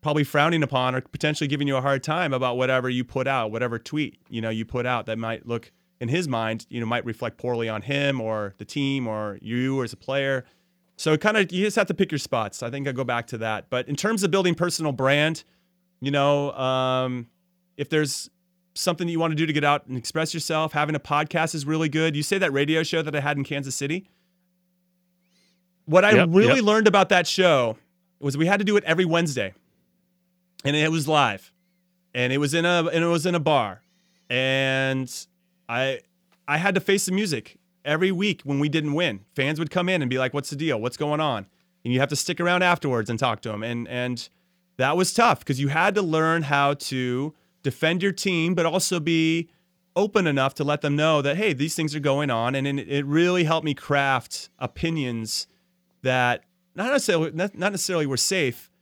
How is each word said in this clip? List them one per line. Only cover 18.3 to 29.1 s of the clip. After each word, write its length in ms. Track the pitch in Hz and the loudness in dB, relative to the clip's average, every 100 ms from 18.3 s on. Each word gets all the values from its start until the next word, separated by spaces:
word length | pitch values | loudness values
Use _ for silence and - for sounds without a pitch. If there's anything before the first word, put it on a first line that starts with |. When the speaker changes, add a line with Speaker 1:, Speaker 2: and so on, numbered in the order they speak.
| _ _ _ _ - | _ _ _ _ -4
Speaker 1:
something 320 | - 175 175 | -4 -2 -2
that 40 | |
you 80 | 165 | 0
wanna 160 | 165 151 | 0 0
do 100 | 160 | 0
to 60 | |
get 140 | 151 143 | 2 2
out 220 | 147 - | 0 -2
and 100 | 127 | -8
express 360 | - 156 160 | -6 -4 -4
yourself, 380 | 165 - 156 156 | -4 -4 -2 -2
having 240 | 151 151 151 | -2 -2 -4
a 40 | |
podcast 540 | - 147 156 170 156 | -2 -2 0 -2 -2
is 120 | 160 143 | -4 -4
really 240 | 156 160 | -2 0
good. 260 | 151 160 147 | 0 0 0
You 80 | |
say 140 | 147 196 | -2 0
that 160 | 180 | 0
radio 300 | 139 147 160 | 0 2 0
show 180 | 160 170 | 0 -2
that 120 | 156 | -2
I 60 | 143 | -4
had 160 | 143 147 | -2 -2
in 80 | |
Kansas 320 | 131 143 135 - | -4 -6 -6 -6
City? 320 | 139 170 196 _ _ _ _ _ _ _ _ _ _ _ _ _ _ _ _ _ | -4 -6 -8 _ _ _ _ _ _ _ _ _ _ _ _ _ _ _ _ _
What 220 | - 165 202 | 4 6 6
I 60 | |
Speaker 2:
Yep, 180 | 214 165 | 6 6
Speaker 1:
really 240 | 180 226 269 | 6 6 6
Speaker 2:
yep. 80 | |
Speaker 1:
learned 240 | 208 214 214 | 4 6 6
about 220 | 196 190 | 4 4
that 180 | 185 175 | 2 2
show 500 | - 180 143 117 110 _ _ _ _ | 2 4 4 2 -4 _ _ _ _
was 160 | 143 139 | -6 0
we 80 | 165 | 2
had 140 | 202 | 2
to 40 | |
do 140 | 208 208 | 2 2
it 80 | - | 2
every 200 | 165 | 2
Wednesday. 480 | 185 | 4